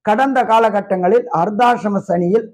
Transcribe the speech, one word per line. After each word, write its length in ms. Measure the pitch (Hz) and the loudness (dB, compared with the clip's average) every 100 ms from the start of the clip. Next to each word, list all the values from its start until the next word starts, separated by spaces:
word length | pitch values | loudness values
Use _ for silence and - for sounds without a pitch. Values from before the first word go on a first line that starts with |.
கடந்த 440 | - 220 269 262 | -2 0 0 0
காலகட்டங்களில் 800 | 233 226 226 202 - 185 180 233 - 160 | 2 2 2 0 -4 -2 2 0 0 -2
அர்த்தாசிரம 600 | 175 208 240 233 202 196 | -2 0 0 2 -2 -4
சனியில் 560 | - 175 175 214 226 | -2 -2 2 0 -2